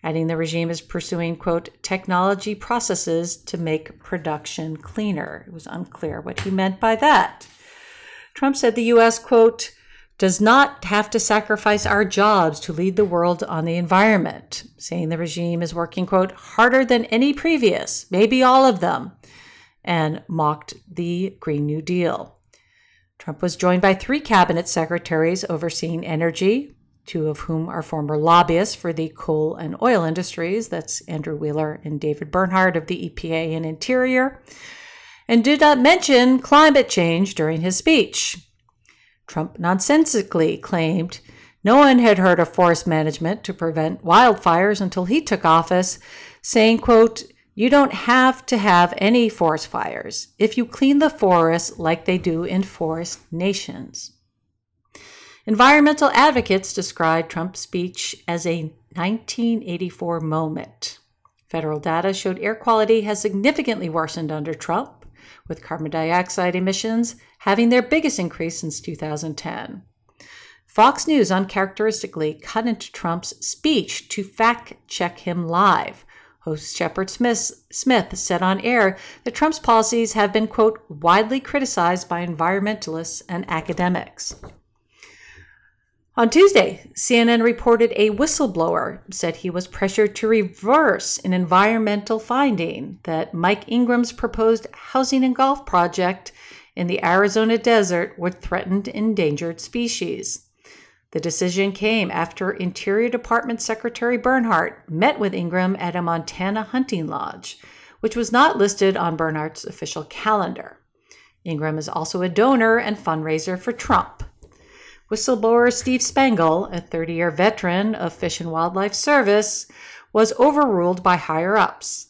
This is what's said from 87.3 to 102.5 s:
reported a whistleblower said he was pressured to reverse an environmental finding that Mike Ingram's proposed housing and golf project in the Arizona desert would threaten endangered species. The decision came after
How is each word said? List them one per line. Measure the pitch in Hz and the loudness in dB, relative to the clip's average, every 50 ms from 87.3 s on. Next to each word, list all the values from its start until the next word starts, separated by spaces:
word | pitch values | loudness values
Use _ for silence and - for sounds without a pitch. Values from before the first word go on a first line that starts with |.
| 233 233 226 | 4 4 2
reported | 233 233 - - 233 233 220 233 233 - | 2 0 0 2 2 4 4 4 2 2
a | - 208 214 | 2 2 2
whistleblower | 208 202 277 320 - - 302 233 180 170 160 170 170 170 - - - 185 - - | 2 0 0 0 0 -2 -2 -2 0 -2 0 0 0 -2 -2 -4 -8 -12 -16 -16
said | 190 - - 170 165 | -10 -6 -4 -4 -4
he | - - 185 | -4 -8 -8
was | 165 180 180 | -6 -6 -8
pressured | - - - - 190 190 - 214 202 208 | -8 -6 -4 -4 -2 2 2 0 0 0
to | - - 220 | -4 0 2
reverse | 226 220 208 180 - - - 208 262 311 311 262 185 - - - - - | 2 2 2 -2 -6 -8 -2 2 4 4 4 4 2 0 -2 -6 -8 -6
an | - 185 185 | -2 -2 -2
environmental | 180 180 160 180 185 196 214 226 226 220 208 208 208 208 - 226 220 | 0 0 2 4 4 4 4 2 0 0 0 -2 -4 -2 -4 -4 -4
finding | 220 - 247 269 285 277 220 185 170 165 170 - 131 - - - _ | -2 -2 0 0 2 0 0 -2 -4 -6 -6 -10 -12 -14 -16 -14 _
that | - 165 160 165 - - | -6 -4 -4 -4 -6 -6
Mike | 165 170 180 208 208 - | 0 0 0 0 0 -4
Ingram's | - 233 240 247 233 240 240 240 233 - | -2 0 0 2 2 2 0 0 -2 -4
proposed | - - 226 - - 220 226 226 220 220 - - | -6 -6 -6 -2 0 2 2 2 0 -2 -10 -20
housing | - - - - 262 262 254 269 262 254 | -20 -20 -4 -2 -2 0 0 0 2 2
and | 262 247 | 0 2
golf | 240 262 269 277 285 277 | 2 2 0 0 -2 -6
project | - - 180 170 175 180 - 185 175 190 190 - - _ - - - - - - _ _ | -2 2 2 2 2 0 -2 -2 -2 -2 -4 -10 -20 _ -20 -20 -20 -20 -20 -20 _ _
in | - 180 | -6 -6
the | 175 180 - - | -4 -4 -2 0
Arizona | 170 175 190 202 208 190 220 220 220 226 | 2 4 4 4 2 2 2 2 2 2
desert | 233 226 240 233 220 202 185 180 170 175 - - - | 2 2 4 4 4 4 2 0 -2 -2 -4 -6 -6
would | 160 180 180 - - | -6 -6 -6 -6 -8
threaten | - - 175 - 185 185 202 196 196 - | -6 -6 -6 -4 -2 -2 -2 -2 -4 -6
endangered | - 208 220 220 202 175 151 147 143 175 170 165 - | -4 -2 -2 0 0 0 0 0 -2 -6 -8 -8 -10
species. | - - - 240 240 233 233 - 185 170 165 - - - - - _ _ _ _ _ - - - - _ _ _ _ _ - | -14 -8 -6 -4 -4 -4 -4 -6 -6 -6 -6 -8 -8 -10 -10 -12 _ _ _ _ _ -20 -20 -20 -20 _ _ _ _ _ -8
The | 160 | -6
decision | 151 170 156 - 190 180 175 190 196 196 190 | -6 -4 -4 -2 -4 -2 0 0 -2 -2 -2
came | 202 202 214 226 226 196 - | -2 -2 -2 0 0 -2 -2
after | - - 165 165 - - 196 185 | -2 -4 -4 -6 -6 -8 -6 -6